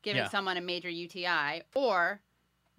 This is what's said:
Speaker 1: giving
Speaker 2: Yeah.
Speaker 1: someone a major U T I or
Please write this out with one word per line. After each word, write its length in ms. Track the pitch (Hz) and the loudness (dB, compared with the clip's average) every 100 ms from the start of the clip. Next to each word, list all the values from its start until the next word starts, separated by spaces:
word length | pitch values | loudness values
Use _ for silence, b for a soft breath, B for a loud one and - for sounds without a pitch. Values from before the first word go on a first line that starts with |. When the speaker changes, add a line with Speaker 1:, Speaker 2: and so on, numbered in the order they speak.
Speaker 1:
giving 180 | 208 208 | 0 0
Speaker 2:
Yeah. 60 | 107 | 0
Speaker 1:
someone 280 | 202 190 180 | 0 -2 -2
a 40 | |
major 280 | 180 175 175 | -4 -6 -6
U 180 | 170 170 | -8 -8
T 180 | 185 175 | -4 0
I 360 | 170 143 160 - 269 | 2 0 -4 -4 0
or 440 | 262 185 175 202 _ _ _ _ _ | 2 4 2 0 _ _ _ _ _